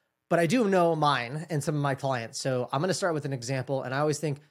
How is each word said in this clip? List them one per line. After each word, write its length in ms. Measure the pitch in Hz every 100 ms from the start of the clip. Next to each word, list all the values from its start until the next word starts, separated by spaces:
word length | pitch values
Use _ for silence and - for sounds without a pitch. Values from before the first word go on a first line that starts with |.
| _ _ -
But 100 | 170
I 60 | 170
do 240 | 240 208
know 260 | 190 170 160
mine 500 | 147 135 117 151 170
and 120 | 156
some 140 | 151 151
of 60 |
my 120 | 143
clients. 460 | 131 135 127 113 -
So 300 | 139 127 120
I'm 80 | 139
gonna 140 | 185
start 200 | 175 190
with 120 | 156 139
an 80 |
example. 500 | 135 117 135 123 135
And 100 | 123
I 60 | 131
always 180 | 151 147
think 220 | 160 139 _